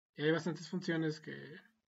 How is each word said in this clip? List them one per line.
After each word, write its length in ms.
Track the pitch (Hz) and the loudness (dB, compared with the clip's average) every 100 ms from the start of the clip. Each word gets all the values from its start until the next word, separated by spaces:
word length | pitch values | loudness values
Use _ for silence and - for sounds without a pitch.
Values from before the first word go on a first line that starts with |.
| _ | _
Y 80 | - | 0
hay 80 | 151 | 4
bastantes 400 | 160 180 156 - | 4 2 -2 -4
funciones 500 | 180 - 165 160 151 | -4 0 2 2 0
que, 400 | - 139 139 170 - _ _ | -6 -10 -10 -16 -18 _ _